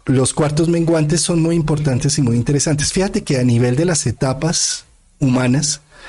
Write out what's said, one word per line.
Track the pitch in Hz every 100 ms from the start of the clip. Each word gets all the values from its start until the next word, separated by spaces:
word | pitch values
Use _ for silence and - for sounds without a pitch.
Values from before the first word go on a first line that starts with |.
los | - 131 127
cuartos | - 147 151 165
menguantes | 170 165 160 151 165
son | - 170
muy | 160 170
importantes | 156 147 143 123 143 147
y |
muy | 127 117
interesantes. | 117 143 170 147 147
Fíjate | 190 196 208
que | - 131
a |
nivel | 123 117 123
de | 127 175
las | 160 127
etapas | 110 131 131 160 - - - - _ _ -
humanas, | 135 127 127 135 151 - _ -